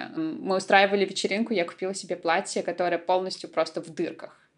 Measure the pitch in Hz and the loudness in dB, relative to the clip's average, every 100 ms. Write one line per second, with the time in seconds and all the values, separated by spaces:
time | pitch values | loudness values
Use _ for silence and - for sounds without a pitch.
0 | - - 160 156 - 185 190 196 202 202 | -6 -4 -4 -4 -2 0 6 6 6 4
1 | 185 - 196 196 226 208 170 - 185 190 | 0 0 -2 0 0 0 0 -2 -6 -6
2 | 175 175 170 170 196 214 180 170 175 170 | -6 -4 2 2 0 -4 -4 0 0 0
3 | 170 185 185 185 - - 165 180 165 156 | 2 0 0 -6 -6 -2 -2 -2 -8 -4
4 | 165 - - - _ | -4 -6 -14 -20 _